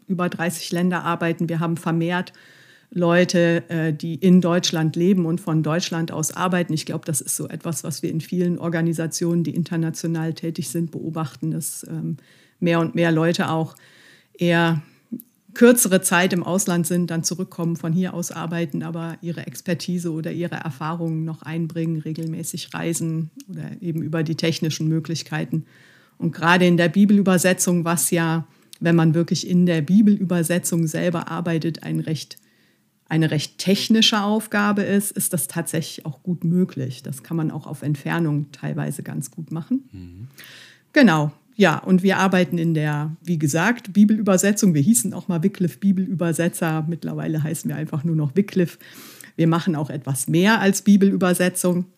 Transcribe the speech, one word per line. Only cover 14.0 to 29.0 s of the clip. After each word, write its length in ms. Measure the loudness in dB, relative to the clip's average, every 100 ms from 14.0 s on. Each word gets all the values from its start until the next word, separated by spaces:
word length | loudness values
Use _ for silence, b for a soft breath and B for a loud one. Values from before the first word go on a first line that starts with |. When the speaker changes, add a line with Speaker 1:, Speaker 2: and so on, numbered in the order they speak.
| b b b -4
Speaker 1:
eher 440 | 2 2 2 0 b b b -14 -14 _ _
kürzere 460 | 6 8 8 4 2
Zeit 320 | 2 2 2
im 100 | 0
Ausland 440 | 0 -2 0 0 0
sind, 240 | 0 -2
dann 140 | -2
zurückkommen, 520 | -4 -4 -8 -4 -4 -4
von 160 | -2
hier 220 | -2 -2
aus 160 | -4 -8
arbeiten, 520 | -8 -6 -4 -4 -4
aber 340 | -6 -8 -8 -8
ihre 260 | -8 -8 -10
Expertise 640 | -10 -6 -6 -4 -6 -4
oder 200 | -6 -6
ihre 220 | -6 -6 -6
Erfahrungen 680 | -10 -8 -8 -4 -4 -4
noch 180 | -4 -8
einbringen, 580 | -8 -6 -4 -4 -4 -4
regelmäßig 720 | -6 -8 -8 -8 -8 -10 -10
reisen 580 | -6 -4 -4 -4 -4 -6 -10 -14
oder 220 | -12 -12 -10
eben 200 | -6 -6
über 200 | -4 -4
die 120 | -2
technischen 540 | -2 -2 -2 -2 -2 -2
Möglichkeiten. 760 | -2 -2 -8 -6 -8 -4 -6 -6 b b b b b
Und 160 | -6
gerade 340 | 0 2 6 6
in 100 | 4
der 120 | 4
Bibelübersetzung, 960 | 4 6 6 4 4 4 2 2 0
was 260 | 2 0 0
ja, 360 | 0 2 0 -4 b b -4
wenn 160 | 2
man 180 | 4